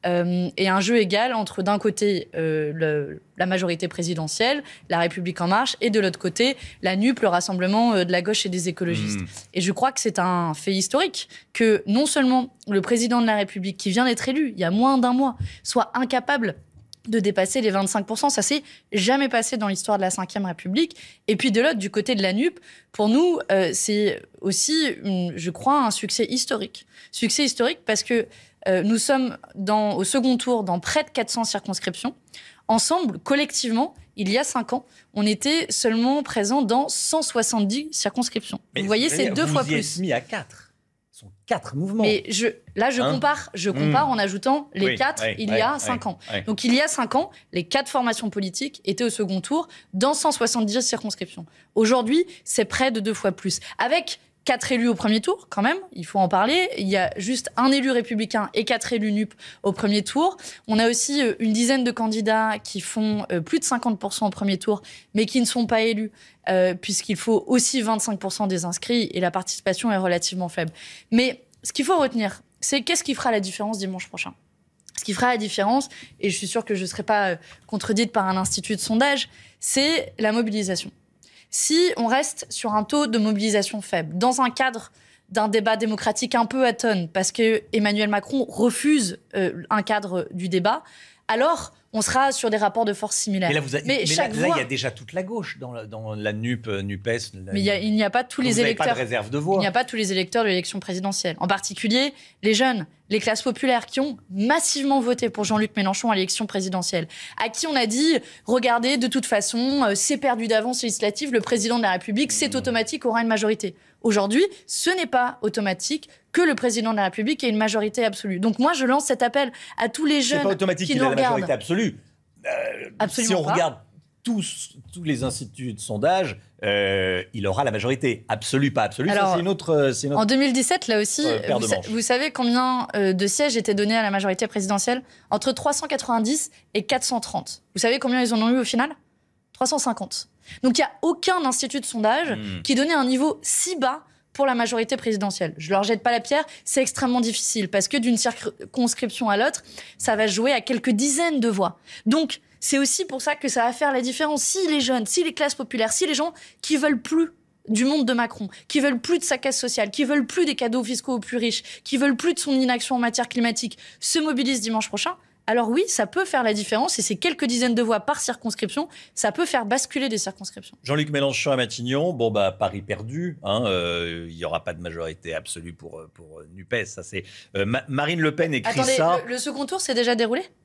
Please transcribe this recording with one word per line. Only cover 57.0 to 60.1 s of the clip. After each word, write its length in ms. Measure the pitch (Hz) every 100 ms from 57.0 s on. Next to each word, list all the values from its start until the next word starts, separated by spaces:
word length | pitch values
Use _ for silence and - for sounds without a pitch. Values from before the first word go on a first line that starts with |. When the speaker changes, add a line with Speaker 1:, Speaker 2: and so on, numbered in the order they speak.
| 180 -
Speaker 1:
juste 340 | 196 247 - -
un 160 | 262
élu 200 | 277 262
républicain 580 | 240 233 220 220 220 202 -
et 100 | 226
quatre 280 | 226 -
élus 180 | 233 214
nup 240 | 208 214 - - -
au 120 | 196
premier 280 | 180 208 208
tour. 360 | -